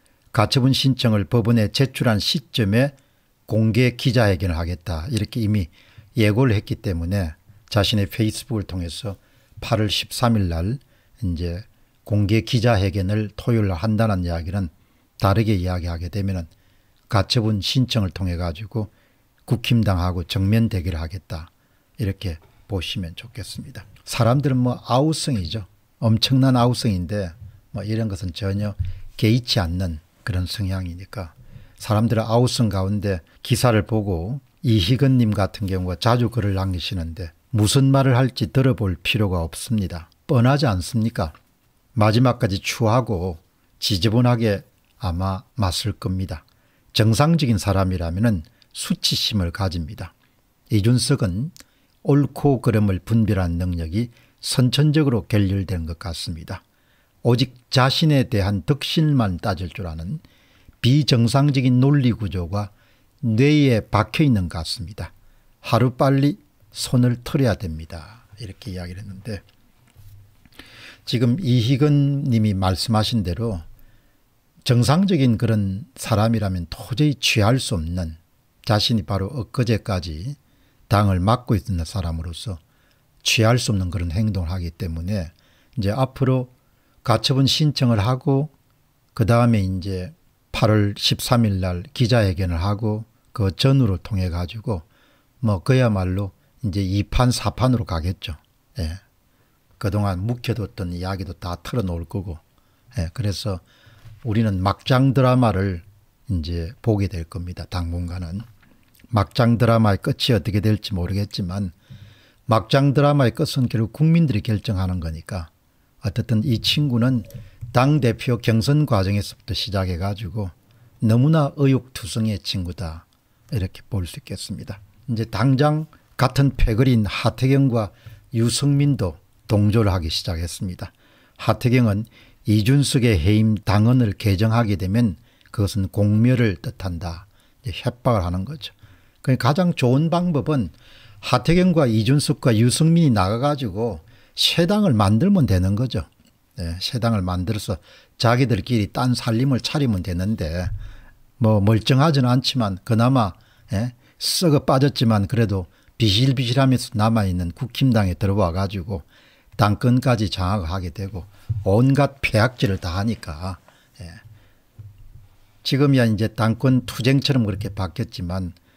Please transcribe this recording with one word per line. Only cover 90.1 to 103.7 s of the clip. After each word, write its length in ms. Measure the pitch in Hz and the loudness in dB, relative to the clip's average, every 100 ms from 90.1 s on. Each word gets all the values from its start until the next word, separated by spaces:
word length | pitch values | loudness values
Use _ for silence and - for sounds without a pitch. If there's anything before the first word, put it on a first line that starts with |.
| - _ _ _ | -14 _ _ _
팔월 420 | - 110 107 101 101 | 0 2 4 2 -2
십삼 480 | - 113 - 120 110 | -2 -2 0 2 2
일 140 | 98 | 0
날 220 | 92 87 - | -2 -4 -8
기자회견을 680 | - 113 120 98 90 92 82 | -2 2 4 2 0 -2 -2
하고, 420 | 98 104 110 107 - _ _ | -2 -2 -2 -4 -8 _ _
그 180 | - 95 - | -2 -2 2
전후를 420 | 135 139 113 92 | 4 4 2 0
통해 300 | - 98 90 | -4 -4 -2
가지고 540 | 85 87 113 127 92 - _ _ _ _ _ | -4 -6 -8 -8 -8 -10 _ _ _ _ _
뭐 220 | 110 98 | -2 0
그야말로 680 | - 131 120 98 92 92 101 - _ _ | 2 2 2 2 -2 -2 -6 -10 _ _
이제 180 | 104 101 | -4 -2
이 220 | 95 101 | 0 -2
판, 260 | - - 123 | 0 2 2
사 200 | - 104 | 0 -4
판으로 340 | - 131 120 | 0 0 0
가겠죠. 500 | - 85 85 - - 78 _ _ _ - | -2 -4 -4 -6 -10 -12 _ _ _ -8
예. 180 | 80 87 _ _ _ _ _ _ _ - | -8 -8 _ _ _ _ _ _ _ -8
그동안 480 | 101 104 101 90 107 | -4 0 0 -2 -4
묵혀뒀던 640 | 123 - 113 98 - 90 | -4 -4 -4 -6 -8 -8
이야기도 420 | 87 92 98 95 | -6 -6 -6 -8
다 220 | - 90 87 | -10 -10 -10
털어놓을 420 | - 127 95 85 85 | -6 -4 -4 -6 -6
거고. 300 | 101 92 82 _ _ _ _ _ - | -8 -8 -12 _ _ _ _ _ -6
예. 120 | 82 | -6
그래서 460 | - 101 92 107 90 - | -4 -4 -4 -6 -8 -10